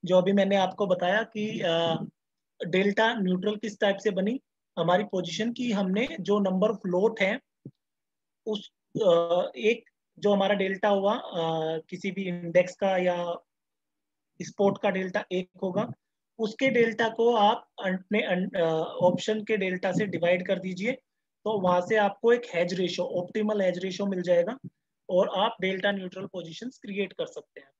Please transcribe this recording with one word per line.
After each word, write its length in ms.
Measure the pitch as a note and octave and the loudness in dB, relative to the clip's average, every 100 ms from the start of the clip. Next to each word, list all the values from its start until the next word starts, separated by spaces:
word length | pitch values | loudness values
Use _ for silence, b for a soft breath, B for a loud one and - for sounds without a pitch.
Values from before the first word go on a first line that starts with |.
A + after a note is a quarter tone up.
जो 140 | F3 F#3 | 4 4
अभी 140 | F#3 | 6
मैंने 240 | G3 G3 G3 | 2 4 2
आपको 300 | F#3 - G3+ | 2 0 -2
बताया 360 | F3+ F3+ G#3 | 0 2 0
कि, 380 | A3 G#3 G#3+ A3 | -2 -6 -6 -4
अ, 460 | F#3+ E3 E3 D#3+ D#3+ _ _ _ _ _ F#3 | 0 0 0 -2 -6 _ _ _ _ _ -2
डेल्टा 480 | F#3 G3+ G3 A3 | 2 2 2 2
न्यूट्रल 420 | A#3+ F#3 F3+ G3+ G#3 | 2 0 0 -2 -4
किस 240 | A3 G#3 | -8 0
टाइप 160 | G3+ G3 | 0 0
से 140 | G#3+ | -2
बनी, 300 | F#3 G3 C4 _ _ _ - | -2 -2 -4 _ _ _ -4
हमारी 260 | E3 F3+ | 2 2
पोजीशन 480 | G#3 F#3+ F3 D#3+ A3 | 2 -4 -4 -4 -4
की 200 | A#3+ B3 | -4 -2
हमने 360 | G3+ F#3+ G3 C4+ A3 | 0 0 0 -2 -4
जो 180 | F3+ G#3 | -2 0
नंबर 320 | G3 F#3 G#3+ | 2 2 0
ऑफ 80 | G#3+ F#3+ | 0 -2
लोट 340 | F3 A3 A3 | 2 2 2
है, 200 | F#3+ B3 _ _ - _ _ _ _ _ _ _ - | -2 -2 _ _ -20 _ _ _ _ _ _ _ -8
उस, 260 | G#3 - _ _ - G#3 | -8 -8 _ _ 0 4
अ, 440 | E3+ E3+ F3 - - | 4 4 0 0 0
एक 340 | A3 A3+ _ _ _ _ | 0 0 _ _ _ _
जो 140 | G3+ | 2
हमारा 220 | G3 G3 | 2 2
डेल्टा 340 | G3+ F#3+ F#3+ G#3 | 0 0 0 2
हुआ, 260 | G3+ G3 | 2 2
अ, 640 | A#3+ - F3 E3 D#3+ D#3+ D#3+ - | 0 -4 -4 -2 -2 -2 -4 -8
किसी 200 | F3+ G3 | -8 -6
भी 180 | F3+ F#3 | -6 -6
इंडेक्स 480 | F3 E3+ E3 F3+ - | -6 2 2 2 0
का 200 | G3 F#3 | 0 2
या 380 | F3+ F3 F3 E3+ _ _ _ _ _ _ _ _ _ _ | 0 0 -4 -6 _ _ _ _ _ _ _ _ _ _
स्पॉट 400 | D#3+ - G3 G3 | -14 0 2 2
का 80 | G3+ | -2
डेल्टा 340 | F#3+ F#3+ G#3 - | -2 -4 -6 -4
एक 180 | F#3 F#3 - | -6 -6 -6
होगा, 300 | F#3+ F#3 A3+ - _ _ _ - | -4 -4 -4 -8 _ _ _ -6
उसके 320 | G#3+ - C4+ | -6 0 0
डेल्टा 380 | A#3+ A3+ G#3+ A3+ | 4 2 2 -2
को 280 | A3 A#3 A#3 | 2 2 6
आप 320 | G3+ A3+ - - | 4 4 -4 -8
अपने 440 | F#3+ F#3 - F3+ | -4 -4 -2 -2
अन-, 340 | - F3+ F#3 F#3+ | 0 -2 -2 0
अ, 80 | E3 D#3+ | 0 0
ऑप्शन 600 | E3 - F3+ F3+ - G#3+ | -2 2 2 2 -2 -4
के 120 | G#3 G#3+ | -2 -2
डेल्टा 360 | F#3+ F3+ F#3+ | -2 -2 -2
से 140 | F3+ G#3 | -2 -2
डिवाइड 400 | E3+ E3+ F3+ F#3 | 0 0 0 0
कर 120 | F#3 | -4
दीजिए, 340 | F3+ F3 G#3+ C4 _ _ _ _ | -4 -6 -4 -6 _ _ _ _
तो 160 | G#3 A3 | -4 0
वहां 200 | F3+ F3+ | 2 2
से 160 | F3+ A3 | 2 2
आपको 360 | G3+ G3+ A#3 | 2 2 2
एक 100 | A#3+ - | 2 0
हेज 200 | E3+ F3 | -2 -2
रेशियो, 320 | F3+ F3+ - F3 | 0 -2 -2 -4
ऑप्टिमल 560 | F3+ F3+ G#3+ G#3+ G#3+ | -4 -4 -4 -2 0
हेज 160 | F#3 F3+ | 0 0
रेशियो 280 | F#3+ F#3 G3+ | -6 -4 -4
मिल 160 | F#3+ | -4
जाएगा 360 | F3 F3 F3 C4 - _ _ _ - | 2 2 2 -4 -14 _ _ _ -2
और 180 | F#3 G3+ F#3+ | 2 2 2
आप 180 | A3 - | -2 0
डेल्टा 320 | F#3 F#3+ G3+ | -4 0 -2
न्यूट्रल 340 | G3 F#3 F#3+ G3 | -2 -6 -10 -10
पोजीशंस 520 | F#3 E3 D#3+ A#3+ - | -10 -12 -12 -14 -14
क्रिएट 340 | A3 G3 F#3+ | -10 -6 -6
कर 140 | - D#3 | -6 -10
सकते 340 | D#3 - - | -10 -18 -20
हैं। 100 | - _ | -20 _